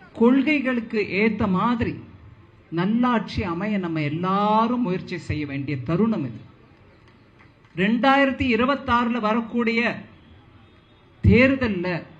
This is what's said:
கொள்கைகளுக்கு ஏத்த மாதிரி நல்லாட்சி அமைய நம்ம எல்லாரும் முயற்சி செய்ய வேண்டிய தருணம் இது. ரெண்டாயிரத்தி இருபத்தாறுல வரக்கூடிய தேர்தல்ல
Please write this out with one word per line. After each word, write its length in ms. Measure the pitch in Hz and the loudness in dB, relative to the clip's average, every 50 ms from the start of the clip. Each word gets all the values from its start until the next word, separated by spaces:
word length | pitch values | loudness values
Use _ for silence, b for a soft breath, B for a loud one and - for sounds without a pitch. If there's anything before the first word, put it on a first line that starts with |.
| - - - | -20 -10 0
கொள்கைகளுக்கு 840 | - 226 240 269 277 - 302 302 277 233 254 247 233 226 - 226 214 | 4 4 6 6 6 4 2 0 0 0 -2 -4 -4 -4 -4 -2 -4
ஏத்த 500 | 190 - 185 190 214 226 208 208 233 196 | -2 -2 0 0 0 0 0 0 0 0
மாதிரி 460 | 185 180 214 240 247 226 240 175 123 120 120 - - - - - - - - - - - - - | 0 0 0 0 0 -2 -2 -4 -6 -8 -12 -18 -20 -20 -20 -20 -20 -20 -20 -20 -20 -20 -16 -8
நல்லாட்சி 720 | 160 170 185 202 226 240 247 247 240 220 170 - - 233 220 | -4 -2 0 0 2 2 2 2 0 0 -2 -4 -6 -6 -4
அமைய 340 | 175 165 170 202 220 208 196 | -4 -4 -4 -4 -2 -2 -2
நம்ம 240 | 180 165 160 156 | -2 -2 -2 -2
எல்லாரும் 800 | 151 143 151 165 175 185 190 202 208 214 214 220 226 240 247 247 | -2 -2 -4 -2 -2 -2 0 0 2 2 2 2 2 2 0 -2
முயற்சி 360 | 240 175 185 180 - - 185 165 | -2 -2 -2 -4 -6 -8 -10 -10
செய்ய 280 | - - 151 151 151 | -8 -6 -6 -6 -6
வேண்டிய 320 | 143 139 139 131 151 147 127 | -6 -6 -8 -6 -6 -6 -6
தருணம் 420 | - 156 165 180 220 226 214 175 | -4 -2 0 0 2 0 0 -2
இது. 260 | 139 117 107 - - - - - - - _ - - - - - - - - - - _ _ - - - _ _ _ _ - | -4 -6 -8 -12 -18 -20 -20 -20 -20 -20 _ -20 -20 -20 -20 -20 -20 -20 -20 -20 -20 _ _ -20 -20 -20 _ _ _ _ -4
ரெண்டாயிரத்தி 840 | 156 190 214 233 247 247 269 269 277 269 269 262 269 277 254 226 214 | -2 0 0 2 2 4 4 4 4 4 2 0 0 0 0 2 2
இருபத்தாறுல 600 | 247 269 277 269 - 254 240 240 240 233 240 240 | 2 2 0 -2 0 0 0 2 2 0 -2 -2
வரக்கூடிய 840 | 214 214 220 240 226 - - 240 233 226 226 226 - 214 - - - - - - - - - - - - - - - - - - _ _ _ _ _ _ _ - - | 0 0 0 -2 -2 -4 -2 -2 -2 0 0 0 0 -2 -2 -6 -10 -18 -20 -20 -20 -20 -20 -20 -20 -20 -20 -20 -20 -20 -20 -20 _ _ _ _ _ _ _ 0 4
தேர்தல்ல 800 | 190 202 233 254 269 277 262 254 220 196 175 175 180 170 147 - - - | 6 6 6 6 6 4 2 -2 -2 -2 -4 -4 -4 -4 -6 -8 -12 -20